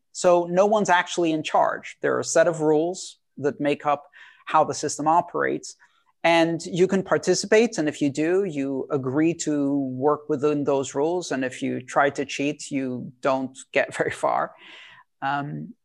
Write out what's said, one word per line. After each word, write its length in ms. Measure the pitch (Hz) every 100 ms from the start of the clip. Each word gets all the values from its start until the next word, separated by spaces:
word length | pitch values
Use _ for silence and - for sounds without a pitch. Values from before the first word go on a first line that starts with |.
| _
So 340 | - 180 175 175
no 220 | 175 208
one's 220 | 214 190
actually 420 | 175 175 - 165
in 100 | 156
charge. 560 | - 185 - - - -
There 140 | 143 127
are 40 |
a 40 |
set 240 | 123 165 170
of 140 | 156
rules 560 | 156 151 175 185 - - _ -
that 220 | 135 -
make 280 | 143 143 151
up 180 | 143 - - - - -
how 180 | 160
the 100 | 151 131
system 320 | 147 - 151
operates. 680 | 170 - 147 135 143 - - _ _ _ _
And 400 | 165 170 165 165 -
you 200 | 180 185
can 160 | 190
participate, 800 | 185 151 190 175 208 220 233 202
and 80 | 151
if 140 | -
you 60 | 143
do, 320 | 135 160 185
you 420 | 196 147 139 135 139
agree 420 | 147 127 143 165 165
to 440 | 151 147 139 143
work 500 | 131 127 147 147 -
within 340 | 147 151 147
those 300 | 139 139 131
rules. 380 | 139 156 180 165
And 120 | 131
if 200 | 131 -
you 180 | 131 127
try 300 | 127 156 143
to 120 | 143
cheat, 460 | 139 - 143 147 -
you 420 | 139 131 123 - -
don't 360 | 143 135 131 - -
get 240 | 139 147 -
<laughs> 20 |
very 140 | 156
far. 420 | - 139 123 160 - - - - - _ _
Um, 520 | 139 143 143 151 165 -